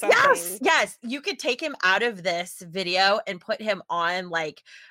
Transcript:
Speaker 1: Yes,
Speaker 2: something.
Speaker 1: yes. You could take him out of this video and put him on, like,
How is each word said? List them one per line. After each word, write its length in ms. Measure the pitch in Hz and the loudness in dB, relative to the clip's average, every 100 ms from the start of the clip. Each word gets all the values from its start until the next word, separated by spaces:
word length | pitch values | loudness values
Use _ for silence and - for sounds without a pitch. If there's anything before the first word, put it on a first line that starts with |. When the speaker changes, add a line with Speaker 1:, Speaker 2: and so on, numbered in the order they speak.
Speaker 1:
Yes, 380 | 208 466 554 508 | 4 6 6 4
Speaker 2:
something. 180 | 170 - | 0 -2
Speaker 1:
yes. 380 | 262 302 208 - | 2 2 2 -4
You 180 | 233 277 | -8 -6
could 180 | - 277 | -6 -4
take 220 | 294 254 | -2 -2
him 160 | 311 - | -4 0
out 180 | 185 196 | 2 2
of 220 | 240 190 | 0 -2
this 400 | 175 170 180 - 175 | -4 -4 -6 -12 -10
video 520 | 185 175 185 196 214 - | -6 -2 2 4 2 -2
and 120 | 180 | -10
put 220 | - 214 | -6 -4
him 180 | 214 190 - | -2 -4 -4
on, 400 | 170 170 180 180 | -2 0 -2 -4
like, 360 | 165 156 - - - - | -4 -4 -8 -20 -20 -20